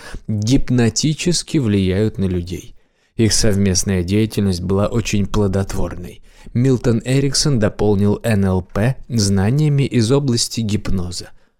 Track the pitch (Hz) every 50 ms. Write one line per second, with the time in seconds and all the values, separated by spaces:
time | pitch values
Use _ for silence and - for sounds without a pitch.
0 | - - - - - - 110 104 107 110 135 143 - - 127 123 117 113 - -
1 | - 151 - - - 175 165 - - - - 160 127 107 101 98 95 92 90 98
2 | 110 107 - - 98 92 90 87 87 90 90 - - - - - _ _ _ _
3 | _ _ _ - 117 107 - - - 110 98 98 101 98 90 - - 104 95 92
4 | 87 87 101 107 113 107 - 110 101 98 90 85 92 90 95 98 104 - 113 117
5 | 104 - - 104 98 - - 107 104 98 92 98 98 - - - 90 87 85 85
6 | 87 - - - - - - - - - - 117 131 135 127 113 - 123 113 110
7 | - 120 131 139 135 139 131 - - 156 139 117 107 98 - - 104 104 104 98
8 | 101 101 104 - - 117 107 98 98 95 92 92 90 - - 98 107 123 131 -
9 | - - 127 113 101 98 101 98 95 107 131 147 156 151 143 139 139 - 107 120
10 | 110 110 135 143 147 135 117 117 - - - 117 113 104 104 98 - - 95 95
11 | 85 87 90 - - - - - _ _ _